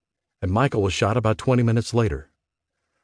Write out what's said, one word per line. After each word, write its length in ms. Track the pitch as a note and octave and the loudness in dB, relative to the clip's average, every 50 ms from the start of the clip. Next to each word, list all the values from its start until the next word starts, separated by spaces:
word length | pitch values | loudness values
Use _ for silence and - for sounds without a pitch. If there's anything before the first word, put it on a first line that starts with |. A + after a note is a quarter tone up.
| _ _ _ _ _ _ _ _ | _ _ _ _ _ _ _ _
and 100 | - F2+ | -4 -2
Michael 320 | F#2 A2 C3+ C#3+ - A2+ G2 | 0 2 2 2 0 0 0
was 120 | G2 F2 | 0 0
shot 240 | - - G2+ A2 B2 | 0 0 0 0 0
about 180 | A2 A2 G#2+ | 0 0 -2
twenty 260 | - - C3 B2+ B2 A#2+ | 0 0 0 2 2 2
minutes 300 | A#2 A2+ A#2 A2 - - | 2 2 0 -2 0 -2
later. 380 | A#2+ A#2 G2+ D2 C2+ - - _ _ _ _ _ _ _ _ _ _ _ _ _ _ | 0 0 0 -2 -6 -10 -14 _ _ _ _ _ _ _ _ _ _ _ _ _ _